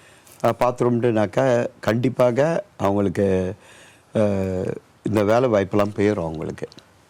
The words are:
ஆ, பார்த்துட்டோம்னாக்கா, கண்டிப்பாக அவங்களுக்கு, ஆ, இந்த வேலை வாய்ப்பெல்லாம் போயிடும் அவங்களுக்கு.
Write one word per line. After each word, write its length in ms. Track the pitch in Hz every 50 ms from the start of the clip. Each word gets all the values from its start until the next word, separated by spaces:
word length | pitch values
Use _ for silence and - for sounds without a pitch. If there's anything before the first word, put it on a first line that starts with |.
| - - - - _ - - - -
ஆ, 100 | 117 113 -
பார்த்துட்டோம்னாக்கா, 1040 | 123 123 123 - 123 123 120 117 123 120 110 110 104 101 - 127 135 135 120 120 120 - - -
கண்டிப்பாக 840 | - 107 110 123 127 123 - - 123 123 117 131 147 165 165 - - - _
அவங்களுக்கு, 760 | - 98 98 101 104 101 95 87 107 101 98 92 92 92 92 95 - - - - - - - - _ _ _ -
ஆ, 40 | 113 104 104 98 98 95 95 92 92 92 90 - - - _ _ _
இந்த 220 | - - 98 107 101
வேலை 240 | 101 113 123 131 123
வாய்ப்பெல்லாம் 440 | 107 98 98 92 - 101 101 104 104
போயிடும் 280 | 110 101 104 104 98 82
அவங்களுக்கு. 440 | 80 80 78 80 78 71 - - - - - - _ _ _ _